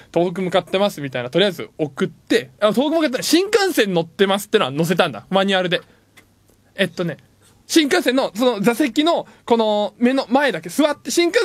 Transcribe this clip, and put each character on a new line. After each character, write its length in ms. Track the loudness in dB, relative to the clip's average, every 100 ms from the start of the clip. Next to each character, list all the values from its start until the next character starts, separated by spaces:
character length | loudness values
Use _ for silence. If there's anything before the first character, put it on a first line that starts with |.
| -4
東 180 | -2 0
北 80 | -2
向 80 | -2
か 100 | -2
っ 60 | 0
て 140 | 0
ま 100 | -2
す 120 | -4
み 100 | -8
た 80 | -8
い 40 |
な、 60 | -2
と 80 | 0
り 80 | 0
あ 40 |
え 20 |
ず 180 | 0 -10 -6
送 280 | -6 -4 -6
っ 20 |
て、 420 | -6 -2 -2 -2 -2
あ、 120 | 0
東 180 | 2 0
北 120 | 0
向 0 |
か 60 | 0
っ 20 |
て、 120 | -2
新 240 | 0 0 2
幹 260 | -2 -2
線 200 | 0 0
乗 80 | 0
っ 40 | -4
て 200 | -2 0
ま 140 | -2
す 80 | 0
っ 20 |
て 80 | 0
の 80 | 0
は 60 |
載 140 | -2 -2
せ 100 | 0
た 120 | 0
ん 40 |
だ。 140 | -2 -2
マ 140 | 0
ニ 100 | 2
ュ 40 | 0
ア 40 |
ル 80 | 0
で。 120 | -4 -6 _ _ -20 _ _ _ _ _ -4
え 100 | -4
っ 20 |
と 160 | -4
ね、 140 | -6 -8 _ _ _ _ -2
新 180 | 0 2
幹 180 | 0
線 120 | 0 0
の、 160 | -2 0
そ 100 | 0
の 160 | 2
座 120 | 0
席 300 | 2 0 0
の、 240 | 0 0 -4 -8 0
こ 120 | 2
の 360 | 2 0 -2 0
目 160 | 0
の 120 | 0 0
前 220 | 0 0
だ 100 | -2
け、 80 | -6
座 200 | 0 0
っ 80 | 0
て、 120 | -4
新 160 | 0 0
幹 120 | 0